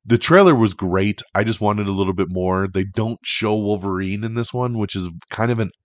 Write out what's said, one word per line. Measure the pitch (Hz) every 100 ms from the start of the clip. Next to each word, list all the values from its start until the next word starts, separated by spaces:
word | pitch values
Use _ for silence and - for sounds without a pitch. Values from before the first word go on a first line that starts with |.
| -
The | 120
trailer | - 175 196
was | 135 110
great. | 92 95 92 101 104 -
I | 98
just | 110 107
wanted | 104 104 101
a |
little | 95 95
bit | 92 92
more. | 92 92 92 98
They | 98 98
don't | 104 110 117
show | - - 110 107
Wolverine | 104 104 98 92 95 101
in | 113
this | 113 117
one, | 123 123 117
which | 101
is | 101 90 85 -
kind | - 117
of | 117
an | 104 -